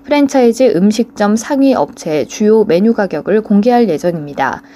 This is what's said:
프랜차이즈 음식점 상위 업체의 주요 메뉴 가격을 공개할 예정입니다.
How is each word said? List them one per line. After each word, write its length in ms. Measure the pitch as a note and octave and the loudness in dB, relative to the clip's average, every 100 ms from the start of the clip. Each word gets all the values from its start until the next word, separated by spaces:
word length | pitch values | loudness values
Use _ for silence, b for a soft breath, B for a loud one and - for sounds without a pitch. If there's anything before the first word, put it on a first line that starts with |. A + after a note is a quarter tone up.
| - | -4
프랜차이즈 720 | D4 C#4 C4+ A#3+ A3+ B3+ E3 | 0 0 2 2 2 2 2
음식점 580 | G3+ G#3+ A#3 - G#3 A3 | 0 0 -4 -2 -2 -2
상위 380 | - C#4 C4+ | -2 0 2
업체의 540 | B3+ C#3+ - E3+ D3+ A#2 | 2 -2 -6 -6 -4 -4
주요 360 | - G#3 A3 | -2 2 2
메뉴 300 | G#3 E3 G#3+ | 2 2 2
가격을 480 | A#3 G3 D#3 D3+ G#3 | 0 -2 -4 -2 -2
공개할 480 | A3 G3+ A3 A#3+ A#3 | 0 0 2 2 2
예정입니다. 720 | D3 F3 E3+ D3 C#3+ C3 - - | 0 -4 -4 -6 -6 -4 -6 -12